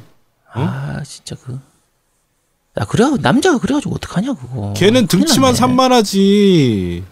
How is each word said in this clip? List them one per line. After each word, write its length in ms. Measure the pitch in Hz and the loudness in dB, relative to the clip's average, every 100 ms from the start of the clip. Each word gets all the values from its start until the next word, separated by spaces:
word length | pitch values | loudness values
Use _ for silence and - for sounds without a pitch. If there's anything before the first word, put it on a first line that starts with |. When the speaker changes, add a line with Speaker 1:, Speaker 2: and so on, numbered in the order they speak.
| 113 _ _ _ _ 120 | -14 _ _ _ _ -6
Speaker 1:
어? 60 | |
Speaker 2:
아, 400 | 139 131 143 139 147 | -6 -6 -8 -10 -12
진짜 300 | - - - | -18 -18 -16
그. 160 | - 131 - _ _ _ _ _ _ _ _ _ _ - | -14 -16 -18 _ _ _ _ _ _ _ _ _ _ -8
아, 100 | - | -4
그래? 200 | - 262 247 | 0 0 0
남자가 360 | 127 226 370 262 | 0 2 2 0
그래가지고 360 | - 285 - - | -2 -4 -4 -8
어떡하냐, 380 | - 170 247 | -6 -6 -6
그거. 400 | 190 120 123 101 101 | -8 -10 -10 -8 0
Speaker 1:
걔는 320 | 190 254 202 | 2 2 2
Speaker 2:
큰일 180 | 180 320 | 2 2
Speaker 1:
등치만 240 | 262 262 | 2 2
Speaker 2:
났네. 40 | 240 | 2
Speaker 1:
산만하지. 1500 | 247 247 254 247 208 196 196 202 202 175 127 104 90 87 95 | 2 2 4 2 2 2 2 4 4 4 2 0 -2 -6 -10